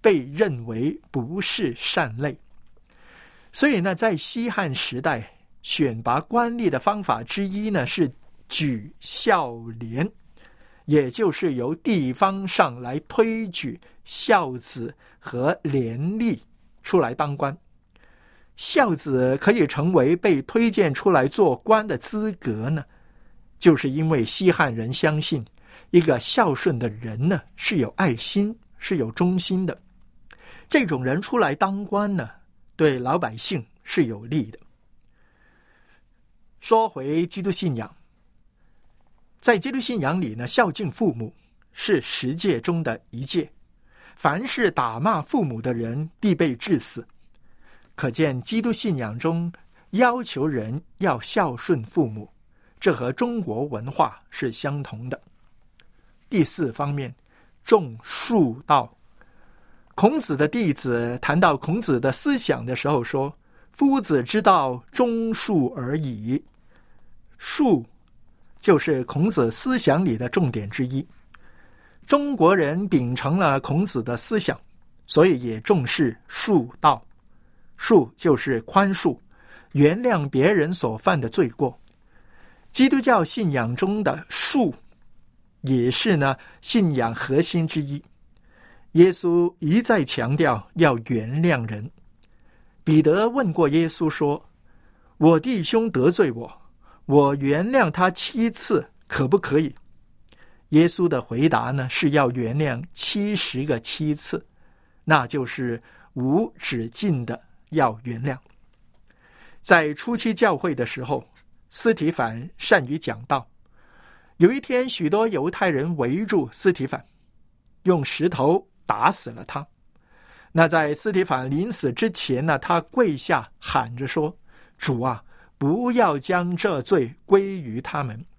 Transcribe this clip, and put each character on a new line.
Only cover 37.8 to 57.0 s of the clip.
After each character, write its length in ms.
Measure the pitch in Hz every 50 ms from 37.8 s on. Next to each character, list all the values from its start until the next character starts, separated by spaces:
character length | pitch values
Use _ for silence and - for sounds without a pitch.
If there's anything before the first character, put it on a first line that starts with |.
| 107 - - - - _ _ _ _ _ _ _ _ _ _ _ _ _ _ _ _ - _ _ _ _ _ _ _ _ _ _
在 160 | - - 233
基 140 | 196 - 269
督 80 | 254 269
信 220 | - - 247 208
仰 200 | 143 131 165 190
里 140 | 170 117 107
呢， 120 | 113 120
孝 240 | 123 - - 233 180
敬 180 | 151 - 214 156
父 220 | 120 - 233 185
母 200 | 123 117 113 104 _ _ _ _ _ _ _ _
是 280 | _ - - - - 139
十 340 | - - - - - 123 147
诫 260 | 170 - 202 156 117
中 220 | 117 - 175 170
的 180 | 156 127 110 107 _ _
一 140 | - 117 135
诫， 260 | 131 - 175 151 - _ - - _ _ _ _ _ _ _ - - -
凡 300 | - - 156 147 180 247
是 240 | - - - 240 185
打 280 | - - 127 117 110 117
骂 240 | 143 214 220 156
父 220 | 143 - - 277 196
母 180 | 139 120 113
的 100 | 117 127
人， 380 | 123 117 117 113 120 143 156 160 _ _
必 160 | - 208 180
被 220 | 139 170 151 123
治 220 | 117 - - 180 127
死。 280 | - - - - - - - _ - _ _ - - - - - - - - - - _ _
可 160 | - - 131
见 300 | 117 156 160 147 131 127
基 180 | 123 - 220 226
督 120 | 220 240
信 240 | 220 - - 220 175
仰 220 | 131 120 107 107 117
中 340 | - 165 165 170 170 175 175 - - - _ _ _ _
要 320 | - 196 254 247 240 254
求 240 | 240 - - 135 139
人 340 | 156 143 120 107 107 117 156 - - - -
要 200 | 190 185 135 117
孝 360 | - - - 226 190 151 123
顺 260 | 120 - - 175 135
父 240 | 110 - - 175 151
母， 240 | 117 107 110 104 - _ _ _ _ _ _ _ _ _ _
这 160 | - 196 151
和 180 | - 123 123
中 280 | 131 - 247 240 240 226
国 240 | 180 139 107 113 139
文 260 | 147 131 107 110 135
化 320 | - - 151 117 - - _ _
是 220 | - - - 127
相 300 | 113 - - 143 143 143
同 260 | 139 - - 110 120 127
的。 120 | 135 - _ _ _ _ _ _ _ _ _ _ _ _ - - _ _ _ _ _ _ _ _
第 160 | - 196 151
四 280 | - - - 160 131
方 220 | 107 - 143 143 143
面， 180 | 143